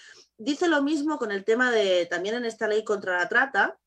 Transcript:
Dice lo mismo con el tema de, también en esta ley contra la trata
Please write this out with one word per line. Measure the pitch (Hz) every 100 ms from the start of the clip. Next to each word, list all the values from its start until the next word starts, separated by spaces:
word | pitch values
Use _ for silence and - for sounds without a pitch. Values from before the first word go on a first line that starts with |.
| - - _ -
Dice | 220 294 349
lo | 294
mismo | 277 311 302 294
con | 220
el | 196
tema | 208 226 254
de, | 226 196 180 170
también | 175 202 240
en |
esta | 233 - 214
ley | 214
contra | 214 202 190 180
la | 175
trata | 233 269 202 240 -